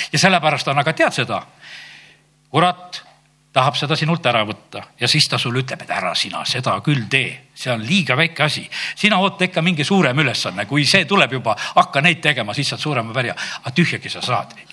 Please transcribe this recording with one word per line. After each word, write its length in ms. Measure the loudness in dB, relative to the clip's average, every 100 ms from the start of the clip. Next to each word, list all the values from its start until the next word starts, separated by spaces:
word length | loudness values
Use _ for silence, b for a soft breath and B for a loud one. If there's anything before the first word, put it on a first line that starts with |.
| B
Ja 80 | 2
sellepärast 480 | 4 4 2 0 0
on, 160 | 0
aga 100 | 0
tead 220 | 2 0 0
seda? 240 | -2 -4 -6 _ B B B B B B B _ _
Kurat 500 | 2 2 0 -8 -16 -16 _ _ _ _
tahab 220 | 2 2 2
seda 160 | 0
sinult 320 | 0 0 0 2
ära 140 | 2 0
võtta 320 | -4 -12 -16 -14 -4
ja 80 | 0
siis 220 | 2 2
ta 80 | 0
sulle 240 | -2 -2
ütleb, 220 | -4 -6
et 80 | -6
ära 220 | -4 -2 -2
sina 220 | -4 -4 -4
seda 260 | -2 0 0
küll 220 | 0 0 0
tee. 300 | -2 -2 -8 -16
See 160 | -8 -4
on 140 | -4 0
liiga 300 | 0 2 2
väike 240 | 2 2
asi. 220 | 0 0 -6 B B B
Sina 220 | 2 4
oota 240 | 2 0 -2
ikka 160 | 0
mingi 220 | 0 0 2
suurem 320 | 4 4 2
ülesanne. 400 | 0 0 -4 -6 -2
Kui 220 | 0 4
see 140 | 4 4
tuleb 300 | 2 2 0
juba, 180 | -2 -2 B 2
hakka 260 | 2 4
neid 160 | 2 2
tegema, 380 | 0 -2 -2 -4
siis 140 | -4
saad 80 | -4
suurema 320 | -4 -2 -2
pärja. 220 | -2 -2 -4 B B
Aga 140 | -4 0
tühjagi 320 | 2 0 -6
sa 140 | -6 -2
saad. 300 | -2 -2 -12 -4